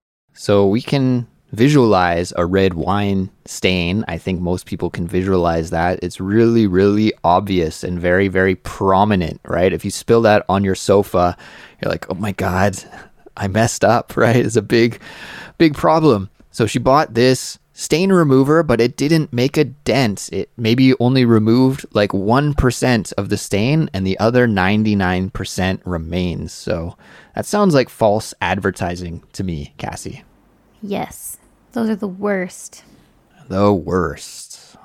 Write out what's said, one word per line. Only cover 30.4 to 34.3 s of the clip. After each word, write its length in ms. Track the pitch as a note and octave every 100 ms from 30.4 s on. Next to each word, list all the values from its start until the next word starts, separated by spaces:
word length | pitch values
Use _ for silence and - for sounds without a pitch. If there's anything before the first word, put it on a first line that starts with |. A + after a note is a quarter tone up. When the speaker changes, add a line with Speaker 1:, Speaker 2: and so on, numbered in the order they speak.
| _ _ _ _
Speaker 2:
Yes, 560 | G3+ G3 - - - - _ _ _
those 160 | A#3+ A3+
are 60 | A3
the 120 | G3+
worst. 760 | F#3 G3+ G3 F3+ - - - _ _ _ _ _ _ -
Speaker 1:
The 260 | F#2 G2+
worst. 1040 | G2 D#2 F#2 D#2 D2 -